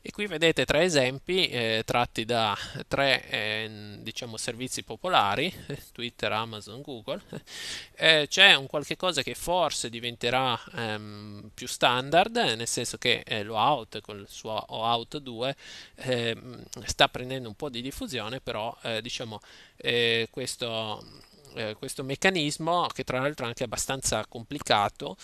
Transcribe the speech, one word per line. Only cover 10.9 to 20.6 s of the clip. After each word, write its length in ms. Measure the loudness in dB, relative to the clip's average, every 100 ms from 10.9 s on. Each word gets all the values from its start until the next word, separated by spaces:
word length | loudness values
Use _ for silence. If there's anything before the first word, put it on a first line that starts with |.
| -4 -8 -12 -12 -14 -14
più 160 | -12 -10
standard, 680 | 2 4 4 4 4 4 2
nel 320 | 0 0 -2
senso 300 | -2 -4 -2
che, 260 | 2 2 0
eh, 180 | -4
lo 120 | -2 2
Out 460 | 4 2 -2 -12
con 180 | -10 -12
il 80 | -12
suo 240 | -14 -6
O 320 | -6 -4 -4
auth 320 | 0 0 0 -8
due, 360 | -8 -4 -4 -4 -10 -18 -18 -10
ehm, 680 | -2 0 0 -4 -8 -16 -14 -10
sta 240 | -8 2 2
prendendo 400 | 2 -6 -8 -8
un 80 | -8
po' 140 | -8
di 120 | -6
diffusione, 600 | -8 -8 -6 -6 -6 -6
però, 360 | -6 -6 -6 -6
eh, 200 | -6 -4
diciamo, 380 | -4 -8 -8 -10 -14 -20 -20 _
eh, 500 | -2 2 4 2 0
questo... 1000 | -4 -6 -6